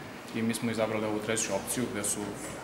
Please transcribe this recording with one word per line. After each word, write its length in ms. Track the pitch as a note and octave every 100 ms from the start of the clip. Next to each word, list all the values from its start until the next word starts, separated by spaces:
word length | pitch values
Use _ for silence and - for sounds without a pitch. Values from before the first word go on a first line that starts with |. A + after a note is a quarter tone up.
| - - -
I 80 | A#2
mi 120 | A2+
smo 160 | A2+ A#2+
izabrali 360 | G#2+ G#2+ A2 G#2+
ovu 120 | G#2+
treću 360 | G#2+ A2 -
opciju 300 | G2 - - A2+
gde 120 | G2+
su 160 | G2+ G#2 G#2 G2+ - -